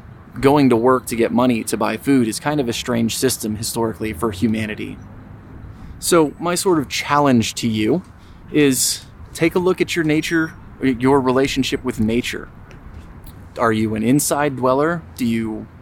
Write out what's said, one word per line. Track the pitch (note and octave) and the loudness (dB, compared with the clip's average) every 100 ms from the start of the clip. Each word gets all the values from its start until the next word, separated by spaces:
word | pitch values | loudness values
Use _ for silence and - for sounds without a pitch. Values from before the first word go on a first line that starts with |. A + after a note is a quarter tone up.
| - - - B2+ | -20 -20 -16 0
Going | C3 D3 C3+ | 4 6 6
to | A#2 | 6
work | B2 B2+ - | 4 2 0
to | A2+ | 0
get | A#2 | 2
money | A#2 B2+ A2+ | 2 2 0
to | - A2 | -2 -2
buy | G#2+ A2 | -2 -2
food | - C#3 A2 | 2 2 2
is | G#2 | -2
kind | D3 D3+ | -2 -2
of | A#2+ | -2
a | |
strange | G#2+ - A#2 A2+ - | -4 -2 0 0 0
system | C3 - A2 | -2 -2 -4
historically | G#2 A2 A#2+ A2+ G#2+ A2 | -6 -6 -2 -4 -4 -6
for | G#2+ A2+ | -4 -4
humanity. | G2 A#2+ A2 A2 G#2+ G2+ - - - - - - - - - - - | 0 -2 0 -4 -8 -10 -12 -18 -20 -20 -20 -20 -20 -18 -18 -18 -8
So | - F3 D3 - | 0 2 2 -2
my | E3+ F3 | -4 -2
sort | G3 E3 | 0 0
of | B2+ | -2
challenge | - - D3 C#3+ A#2+ G#2 | -6 0 2 4 4 2
to | - A#2+ | -4 -4
you | G#2+ G#2+ E3 - - - - - | 0 0 -2 -4 -18 -20 -20 -2
is | D3+ C#3+ B2+ - - - - - | 2 4 4 -2 -4 -12 -20 -18
take | - E3 | -2 0
a | F#3 | 2
look | F3+ F3+ | 0 0
at | F3 | -2
your | F3 | 0
nature, | D#3 D3+ D3+ E3 D#3+ - - - | 0 0 0 -2 -2 -8 -20 -2
your | C3 A#2 C3 C#3 | -2 2 4 4
relationship | B2+ B2+ C3+ - B2 C#3 | 4 2 2 0 -2 -4
with | B2+ - | -4 -2
nature. | G#2+ A#2 - - - - - - - - - - - - - - | 0 0 -2 -8 -12 -18 -20 -20 -18 -18 -18 -20 -20 -20 -14 -2
Are | A#2 | 0
you | A2 A2 | 2 0
an | G#2+ | 0
inside | A2 D3 - D3 D3 B2+ | 2 2 2 0 0 0
dweller? | B2+ C3 D#3 E3+ - | 0 2 0 -2 -8
Do | - | -4
you | A#2+ A2+ A2 A2 A2 - | -2 -2 -4 -8 -12 -18